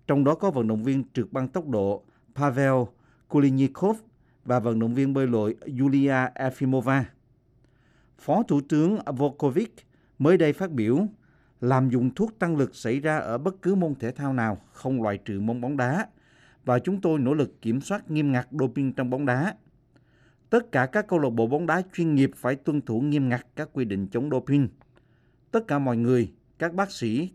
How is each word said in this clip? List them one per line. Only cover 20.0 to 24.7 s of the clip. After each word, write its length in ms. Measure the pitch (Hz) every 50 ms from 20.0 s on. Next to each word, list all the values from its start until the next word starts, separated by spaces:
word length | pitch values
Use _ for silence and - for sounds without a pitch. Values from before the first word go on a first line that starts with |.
| _ _ _ _ _ _ _ _ _ _
Tất 220 | - 240 247 -
cả 140 | - 135 127
các 220 | 131 - 214 214 214
câu 120 | 185 165
lạc 100 | 143 127
bộ 180 | 113 113 113 113
bóng 180 | 135 151 175
đá 160 | 160 156 180 185 185 -
chuyên 220 | - 170 160 151
nghiệp 160 | 135 135 - -
phải 200 | - - 123 139
tuân 260 | 135 - - 147 147
thủ 200 | - - 110 113
nghiêm 280 | 135 147 147 151 135 127
ngặt 160 | 120 123 - - _
các 140 | - 156 156 -
quy 120 | 139 127
định 220 | 107 98 98 98 92
chống 220 | - 120 131 151
doping. 360 | 131 127 - - 139 143 135 101